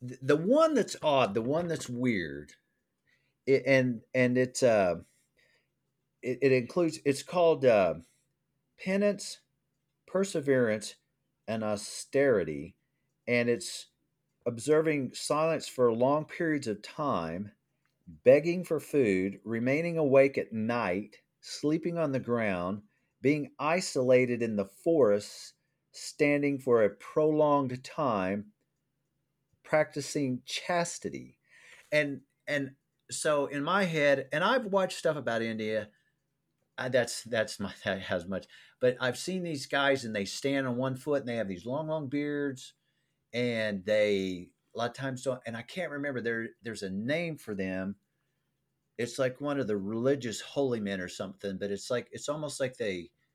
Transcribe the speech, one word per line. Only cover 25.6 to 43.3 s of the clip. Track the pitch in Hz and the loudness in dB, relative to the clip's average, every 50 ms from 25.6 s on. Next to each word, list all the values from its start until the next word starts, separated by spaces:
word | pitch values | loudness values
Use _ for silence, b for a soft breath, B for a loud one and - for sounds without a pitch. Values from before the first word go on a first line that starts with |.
| _ _ _ _ _ _ - | _ _ _ _ _ _ -20
standing | - - - - - 151 147 143 143 143 143 143 135 | -16 -16 -10 -2 0 2 2 2 2 2 0 -2 -2
for | 131 131 120 113 110 | 0 2 4 6 4
a | 101 | 4
prolonged | 101 - - - - 156 156 156 156 151 151 147 147 143 139 127 127 127 131 | 2 -2 -14 -6 0 2 2 4 4 4 4 4 4 2 2 -2 -6 -8 -12
time, | - - - 151 135 113 101 92 92 98 104 101 - _ _ _ _ _ _ _ _ _ _ _ _ _ _ _ _ _ _ _ _ _ _ - | -10 -6 -2 0 0 0 0 0 0 -2 -4 -6 -10 _ _ _ _ _ _ _ _ _ _ _ _ _ _ _ _ _ _ _ _ _ _ -6
practicing | - - 156 151 151 - 147 131 - - 156 143 131 127 123 - | 0 2 2 2 2 -2 -8 -8 -4 -4 -2 -2 -2 -2 -4 -6
chastity. | - - - - - 180 175 170 165 - - - - 139 135 127 127 - _ B B B B B B B B B B | -8 -10 -8 -4 -2 0 0 0 -2 -4 -8 -8 -8 -8 -10 -12 -16 -20 _ B B B B B B B B B B
And, | - 151 151 147 139 131 - _ _ _ _ - | 0 2 2 0 -2 -8 -12 _ _ _ _ -6
and | 147 143 139 131 135 _ _ _ _ _ _ - | -4 -4 -4 -6 -10 _ _ _ _ _ _ -12
so | - - - 160 151 143 143 127 | -8 -4 0 0 2 2 0 0
in | 139 143 139 | -2 -4 -2
my | 156 180 202 196 | 0 2 2 2
head, | 180 160 156 147 143 139 135 131 - | 2 2 2 4 4 4 2 2 -2
and | - 151 180 | -2 0 2
I've | 202 247 269 240 | 2 2 0 0
watched | 202 185 196 190 180 185 - | 0 0 0 0 0 -2 -2
stuff | - 170 156 147 | -2 -2 0 -2
about | 123 120 117 113 | -2 -2 -2 0
India, | 113 113 113 110 110 107 110 107 104 107 _ _ _ _ _ _ _ _ _ _ _ _ _ _ _ _ _ - | -2 -2 -4 -4 -4 -2 -2 -4 -4 -6 _ _ _ _ _ _ _ _ _ _ _ _ _ _ _ _ _ -8
uh, | - 131 | -4 0
that's, | 123 127 120 117 - - - | 2 2 0 0 -2 -10 -8
that's | 113 117 113 107 104 - - | -4 -2 -2 -2 -2 -4 -8
my, | 101 95 - - | -8 -8 -8 -6
<laughs> | - | -4
that | 107 95 95 | -4 -4 -4
has | 95 - 101 90 80 92 | -4 -4 -4 -4 -4 -4
much, | 95 92 - - B B B B B B | -6 -8 -8 -10 B B B B B B
but | - 127 123 - | 0 0 0 0
I've | 127 127 123 - | -2 -4 -4 -4
seen | - - 185 185 175 | -6 -6 -6 -4 -4
these | 170 160 135 131 - | -6 -6 -8 -6 -4
guys | - 139 139 139 139 135 120 | -2 2 2 2 2 2 0
and | 113 107 | -4 -4
they | 104 101 | -4 -4
stand | 98 - - - 139 139 139 135 131 | -4 -6 -4 -2 -2 0 0 -2 -2
on | 120 120 | -2 -2
one | 131 131 131 131 | -2 -4 -4 -6
foot | - 151 147 139 | -4 -2 -2 -2
and | - 123 | -2 -4
they | 120 117 | -4 -4
have | 107 98 | -4 -4
these | 95 87 85 | -6 -8 -8
long, | 117 127 151 160 156 | -8 -6 -6 -6 -4
long | 156 160 151 127 | -6 -6 -6 -4
beards | 131 143 147 147 147 143 143 143 139 131 - - - _ _ _ _ _ _ _ _ _ _ _ | -4 -4 -4 -4 -4 -4 -4 -4 -6 -8 -12 -18 -20 _ _ _ _ _ _ _ _ _ _ _